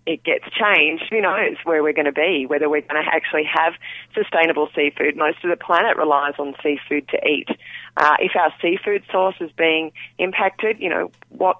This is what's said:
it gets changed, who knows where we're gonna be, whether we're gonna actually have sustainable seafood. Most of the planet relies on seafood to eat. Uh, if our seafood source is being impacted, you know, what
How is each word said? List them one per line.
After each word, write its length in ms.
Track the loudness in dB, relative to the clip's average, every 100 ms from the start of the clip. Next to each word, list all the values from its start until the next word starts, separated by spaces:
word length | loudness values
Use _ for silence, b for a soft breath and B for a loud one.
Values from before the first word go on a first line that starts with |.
| -8
it 180 | -4
gets 200 | -2 -2 -2
changed, 540 | 0 4 4 4 0 -2
who 120 | 0
knows 340 | 2 2 -2 -2
where 180 | 0 2
we're 120 | 2
gonna 180 | 2 0
be, 340 | 2 2 0 0
whether 220 | 0 2
we're 120 | 0
gonna 260 | 0 -2 0
actually 360 | 0 0 -2 0
have 280 | 2 2 0 B B B
sustainable 540 | -4 0 2 2 2 0 0
seafood. 400 | 0 2 -2 2
Most 220 | 0 0
of 60 | -2
the 60 | -2
planet 400 | 2 2 4 2
relies 360 | 4 2 2 -4
on 160 | -8 -4
seafood 460 | -2 -2 -2 -4 -2
to 80 | -2 0
eat. 220 | -2 -2 -8 B B B -2
Uh, 200 | 0 2
if 140 | 0 0
our 180 | 0 0
seafood 420 | -2 -2 -2 -4 -2
source 240 | -2 -2 -2
is 120 | -10 -2
being 340 | 0 0 -4 B B -4
impacted, 600 | -2 0 -2 -2 -4 -2
you 100 | -2
know, 220 | -2 -4 _ -16
what 280 | 0 0